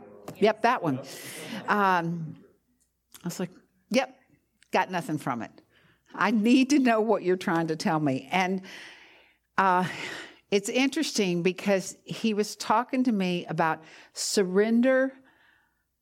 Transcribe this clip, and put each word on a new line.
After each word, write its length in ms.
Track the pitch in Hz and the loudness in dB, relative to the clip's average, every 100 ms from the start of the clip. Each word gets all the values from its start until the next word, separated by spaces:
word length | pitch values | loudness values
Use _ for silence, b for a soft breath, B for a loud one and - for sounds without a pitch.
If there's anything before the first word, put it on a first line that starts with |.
| - - - - | -4 -18 -18 0
yep, 240 | 214 214 | 2 4
that 200 | 233 247 | 0 2
one. 180 | 165 131 B B B B B 226 - | -2 -4 B B B B B -8 0
Um, 680 | 208 196 180 165 170 156 - - _ _ _ _ _ _ - | 2 4 2 0 -6 -8 -12 -20 _ _ _ _ _ _ -12
I 40 | 175 | -10
was 120 | - | -8
like, 140 | 180 - _ _ _ | -10 -10 _ _ _
"Yep, 280 | 262 - - _ _ _ _ _ | -2 -2 -10 _ _ _ _ _
got 180 | 202 185 | -2 0
nothing 280 | 185 160 151 | -4 -4 -6
from 240 | 143 120 | -4 -6
it. 100 | - - _ b b b b - | -10 -16 _ b b b b -2
I 160 | 185 | 0
need 380 | 220 220 254 262 | 2 4 4 6
to 100 | 294 | 4
know 220 | 247 220 | 4 2
what 200 | 220 202 | 2 2
you're 140 | 180 185 | 2 0
trying 320 | 196 165 165 | 0 0 0
to 80 | 160 | -2
tell 240 | 214 156 | -2 0
me." 300 | 147 131 - | 0 -2 -2
And, 300 | 180 185 190 190 B B B B B B B _ - | -2 -2 -4 -8 B B B B B B B _ 0
uh, 260 | 190 180 180 B B B B B _ | 2 2 0 B B B B B _
it's 180 | 202 208 | -2 0
interesting 760 | 240 269 320 277 - 190 175 | 0 0 0 -2 -2 0 0
because 540 | 180 175 208 190 185 - - | 0 -2 0 0 -2 -14 -14
he 280 | 165 226 | -6 -2
was 220 | 202 208 - | -2 -4 -6
talking 480 | - 220 247 254 | -2 0 0 -2
to 80 | 254 | 0
me 340 | 208 180 175 - | 0 0 -2 -4
about 360 | 165 160 156 B B B | -2 0 -2 B B B
surrender 1000 | - - 214 180 190 214 233 262 262 269 - b b b b b b b _ | -10 -2 0 2 2 2 2 4 2 0 -4 b b b b b b b _